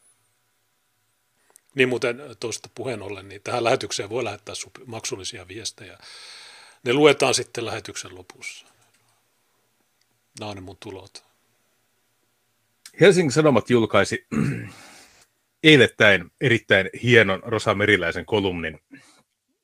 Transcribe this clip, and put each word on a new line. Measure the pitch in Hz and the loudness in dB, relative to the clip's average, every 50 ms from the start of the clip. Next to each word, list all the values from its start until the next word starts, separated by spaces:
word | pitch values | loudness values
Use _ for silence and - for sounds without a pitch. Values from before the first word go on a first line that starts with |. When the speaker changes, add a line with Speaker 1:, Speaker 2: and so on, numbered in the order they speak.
| _ _ _ _ _ _ _ _ _ _ _ _ _ _ _ _ _ _ _ _ _ _ _ _ _ _ _ _ _ _ _ _ _ _ - | _ _ _ _ _ _ _ _ _ _ _ _ _ _ _ _ _ _ _ _ _ _ _ _ _ _ _ _ _ _ _ _ _ _ -2
Speaker 1:
Niin | 135 131 127 | -2 0 0
muuten, | 123 113 - 123 120 123 147 147 113 - | 0 -2 -4 -4 -6 -8 -12 -20 -16 -14
tuosta | - 113 107 - - - - | -12 -12 -12 -12 -16 -16 -16
puheen | - 113 131 123 104 | -12 -10 -10 -10 -10
ollen, | 98 101 104 95 95 98 | -10 -12 -14 -14 -14 -16
niin | 104 101 | -18 -16
tähän | - - 113 123 117 | -10 -8 -6 -2 0
lähetykseen | 117 131 - - 98 - - 117 98 | 0 0 -2 -2 -6 -8 -8 -8 -8
voi | 107 127 120 | -6 -6 -6
lähettää | 107 101 104 - - 98 | -6 -8 -12 -14 -14 -14
sup-, | - - - - - 131 | -14 -14 -16 -20 -20 -20
maksullisia | 131 113 113 - - 123 98 92 - - 104 90 87 | -16 -14 -12 -12 -10 -10 -10 -12 -12 -14 -14 -16 -18
viestejä. | 95 113 107 - - - 107 92 87 87 - - - - - - - - - - - - - - - _ - | -16 -14 -12 -14 -14 -14 -20 -20 -20 -20 -20 -20 -20 -20 -20 -20 -20 -20 -20 -20 -20 -20 -20 -20 -20 _ -4
Ne | 123 123 | -2 2
luetaan | 143 151 151 139 - 143 131 117 | 4 6 4 4 4 2 0 -2
sitten | - 120 - - - 113 | -2 -4 -8 -10 -12 -10
lähetyksen | 107 98 110 98 - 98 - - - 92 | -8 -10 -10 -12 -14 -14 -14 -14 -16 -18
lopussa. | 92 92 - - - - - - - - _ _ _ _ _ _ _ _ _ _ _ _ _ _ _ _ _ _ _ _ _ _ _ _ _ _ _ _ _ _ _ _ _ - - | -20 -20 -20 -20 -20 -18 -18 -18 -20 -20 _ _ _ _ _ _ _ _ _ _ _ _ _ _ _ _ _ _ _ _ _ _ _ _ _ _ _ _ _ _ _ _ _ -16 -14
Nämä | 107 104 | -12 -12
on | 101 | -12
ne | 98 | -14
mun | 95 95 95 - | -14 -18 -18 -18
tulot. | - 107 98 95 98 101 - - _ _ _ _ _ _ _ _ _ _ _ _ _ _ _ _ _ _ _ _ _ _ _ _ _ _ _ _ _ _ _ _ - - - - | -16 -16 -16 -16 -18 -20 -20 -20 _ _ _ _ _ _ _ _ _ _ _ _ _ _ _ _ _ _ _ _ _ _ _ _ _ _ _ _ _ _ _ _ -20 -12 -2 4
Speaker 2:
Helsingin | 160 196 185 180 180 143 | 4 6 6 6 2 0
Sanomat | 120 151 156 151 135 107 - - | 2 2 2 4 4 2 2 2
julkaisi | 123 120 113 104 - 104 98 - - - - - | 2 2 2 2 2 2 2 0 -2 -8 -8 -6
<clears throat> | - 147 - 65 - 58 - - - - - - - - - - _ _ _ _ _ _ _ _ _ _ - | -4 -4 -4 -4 -4 -8 -10 -14 -18 -20 -20 -20 -20 -20 -20 -20 _ _ _ _ _ _ _ _ _ _ 6
eilettäin | 156 156 139 113 101 - - 113 104 98 92 87 85 _ - | 8 8 8 8 6 4 4 4 6 4 4 0 -4 _ -2
erittäin | - 135 117 107 - - 113 98 95 92 - - - | 0 0 0 0 2 2 2 4 2 0 -4 -4 2
hienon | 120 120 113 107 98 95 95 - | 4 6 6 6 6 2 -4 -4
Rosa | - 113 107 - 117 101 | -6 -6 -2 0 0 0
Meriläisen | 95 104 104 104 92 87 82 82 90 85 | 0 2 2 2 2 2 -2 -6 -6 -6
kolumnin. | - - 107 98 95 90 87 80 80 - - _ _ - - - _ _ _ _ _ _ _ _ _ _ _ | -4 -2 0 0 -2 -2 -4 -8 -10 -10 -12 _ _ -20 -20 -20 _ _ _ _ _ _ _ _ _ _ _